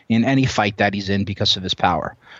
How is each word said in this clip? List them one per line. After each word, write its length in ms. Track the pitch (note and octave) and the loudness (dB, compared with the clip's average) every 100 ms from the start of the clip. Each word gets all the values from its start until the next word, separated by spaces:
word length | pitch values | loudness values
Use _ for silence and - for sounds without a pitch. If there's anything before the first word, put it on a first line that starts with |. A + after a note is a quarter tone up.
| - | -2
in 140 | A2+ | 0
any 200 | A2+ C3+ | 2 2
fight 320 | B2+ - G#2 - | 2 0 0 2
that 160 | G2+ | 0
he's 160 | G2+ G2 | 0 -2
in 160 | G2 | -2
because 320 | G2 G2 G#2 - | -2 -2 0 0
of 60 | |
his 120 | F#2 | -2
power. 420 | - F#2 E2 - - - | -2 0 0 -4 -12 -20